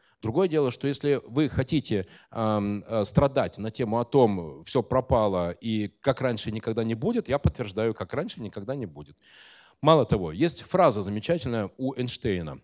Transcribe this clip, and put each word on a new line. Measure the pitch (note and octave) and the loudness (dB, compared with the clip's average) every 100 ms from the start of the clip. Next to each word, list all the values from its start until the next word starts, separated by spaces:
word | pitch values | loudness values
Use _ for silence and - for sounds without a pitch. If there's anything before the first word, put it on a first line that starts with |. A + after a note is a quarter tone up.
| _ _ | _ _
Другое | G#2+ C3+ F#3+ | -4 0 2
дело, | D#3 C3 | 2 0
что | - C#3 | 0 -4
если | C3+ C#3+ C3+ - | -2 0 0 0
вы | B2+ D3+ | 0 0
хотите, | - C3 D3+ - G#2 F#2 - _ | 0 0 0 0 -4 -4 -14 _
ам, | A2+ A2 G#2+ G2+ G#2 - | -2 0 2 0 -4 -4
э, | A2 | -2
страдать | G2+ - C#3 C3 - - | 2 4 4 2 -2 -4
на | A2 | -10
тему | - A2+ A2+ | -6 -2 -2
о | A#2+ | 2
том, | C#3+ A2+ F#2+ D#2+ C#2 | 6 6 4 -4 -12
«Все | - B2+ | -2 -2
пропало | - C3 B2 G#2 G#2+ F#2 F2 | 2 0 2 2 2 2 -2
и | F2 A2+ G#2+ G#2 _ | -4 -4 -2 -4 _
как | C#3 B2+ | -2 0
раньше | B2+ A2 A#2+ | 0 -2 -4
никогда | G#2+ A2+ A2+ A2+ | -6 -4 -2 -2
не | A2+ | -2
будет», | F3 A#3+ - | -2 -2 -2
я | C#3 | 2
подтверждаю, | - - A2+ G2 A2+ | 2 0 -8 -2 -2
как | G#2 F#2+ | -2 -6
раньше | C#3+ D3 - | -6 -6 -8
никогда | G#2 - G2+ C#3 | -12 -12 -8 -8
не | F#2+ | -8
будет. | D2+ D2 - _ - - - - - | -12 -18 -20 _ -20 -20 -20 -20 0
Мало | D3 D#3+ A#2+ | 6 6 6
того, | G#2+ E2 | 0 -2
есть | F2 E3 - | -2 -2 -2
фраза | - F#3 E3 G#2 | -2 4 4 4
замечательная | G2 G#2+ - E3+ B2 A#2 G2 - | -4 -6 -2 -2 -2 -4 -4 -4
у | C3 B2+ | -6 -4
Эйнштейна: | B2 - A#2 F#2 D#2 C2+ | -4 -2 -2 -2 -4 -12